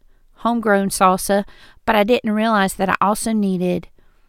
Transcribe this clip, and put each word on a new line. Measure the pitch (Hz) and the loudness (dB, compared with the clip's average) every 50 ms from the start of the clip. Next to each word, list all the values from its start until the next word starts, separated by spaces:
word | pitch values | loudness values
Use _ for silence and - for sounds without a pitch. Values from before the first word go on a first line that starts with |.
| _ _ _ _ _ _ _ _ | _ _ _ _ _ _ _ _
homegrown | - 226 240 233 214 220 202 196 196 196 | -4 -2 -2 0 2 2 2 2 2 0
salsa, | - - 196 185 185 190 - - 196 202 202 - - - - - - _ _ | 0 2 2 2 2 2 0 0 0 0 -2 -4 -10 -20 -20 -20 -20 _ _
but | - 220 | 0 2
I | 208 208 | 2 2
didn't | 202 247 240 - 220 | 2 2 0 0 -2
realize | 208 214 220 233 226 208 190 190 - | -2 -2 0 0 0 0 0 -2 -2
that | - 190 185 | -4 -2 -2
I | - - | 0 0
also | - 196 214 - - 226 226 | 0 0 0 -2 -4 -4 -2
needed | 214 202 196 185 175 180 180 180 180 175 - _ _ _ _ _ _ _ | -2 -2 -2 -2 -2 -2 -2 -2 -4 -6 -10 _ _ _ _ _ _ _